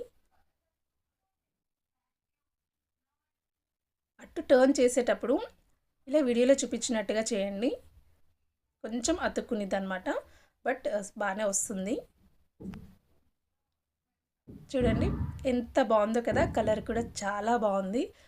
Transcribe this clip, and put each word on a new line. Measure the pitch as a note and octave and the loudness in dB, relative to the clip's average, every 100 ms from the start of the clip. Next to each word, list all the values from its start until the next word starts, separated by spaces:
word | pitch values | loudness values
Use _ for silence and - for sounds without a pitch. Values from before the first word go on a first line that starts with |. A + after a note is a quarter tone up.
| B4 _ _ _ _ _ _ _ _ _ _ _ _ _ _ _ _ _ _ _ _ _ _ _ _ _ _ _ _ _ _ _ _ _ _ _ _ _ _ _ _ _ | -8 _ _ _ _ _ _ _ _ _ _ _ _ _ _ _ _ _ _ _ _ _ _ _ _ _ _ _ _ _ _ _ _ _ _ _ _ _ _ _ _ _
అట్టు | B3 - D#4 | -12 -8 4
టర్న్ | C4 C4 C#4 | 6 6 6
చేసేటప్పుడు | B3 B3 A#3 G3+ A3+ D#4+ A#4 _ _ _ _ _ - | 4 2 0 0 0 -2 -2 _ _ _ _ _ -2
ఇలా | D4+ B3+ | 0 2
వీడియోలో | A#3 B3 C4+ | 2 4 4
చూపించినట్టుగా | B3 A#3 - A3 G3+ G#3 A3+ | 2 -4 -2 -2 0 -2 0
చేయండి. | G3+ G3 G3+ B3 B4 - - _ _ _ _ _ _ _ _ A3 | -2 -2 -2 -4 -4 -12 -20 _ _ _ _ _ _ _ _ -8
కొంచెం | A#3+ A#3 E4+ A#3 | -4 -2 0 0
అతుక్కునిద్ది | - A3 A3 F#3+ G3 | -4 -4 -4 -2 -4
అనమాట, | F#3+ F#3 A3+ A#4 - - _ _ A#3+ | -4 -6 -4 -6 -6 -20 _ _ -6
but, | B3+ - G#3 | -4 -4 -4
ఆ, | G3 A3 | -6 -6
బాగానే | G3+ G3 G#3+ | -4 -2 -2
వస్తుంది. | G3 - F#3+ F#3+ F#4+ - _ _ _ _ _ F#3+ - - - _ _ _ _ _ _ _ _ _ _ _ _ _ _ - - - | -2 -4 -4 -4 -6 -8 _ _ _ _ _ -14 -14 -16 -20 _ _ _ _ _ _ _ _ _ _ _ _ _ _ -20 -20 -6
చూడండి | C4+ A#3+ A3 - - - - C4+ | 0 2 2 0 -2 -4 -4 -2
ఎంత | B3 A#3+ - A3+ | -2 0 0 4
బాగుందో | A3 G#3 A#3 A#3 | 4 4 0 0
కదా, | A#3+ E4 - | 0 2 0
కలర్ | G#3+ G#3+ A3 | 0 0 -2
కూడా | A3+ A#3 - | -4 -4 -6
చాలా | G3 G#3 G#3+ A#3+ G#3+ | -6 -2 0 2 2
బాగుంది, | G3 F#3+ A#3 G4 - | 0 -2 -2 -4 -8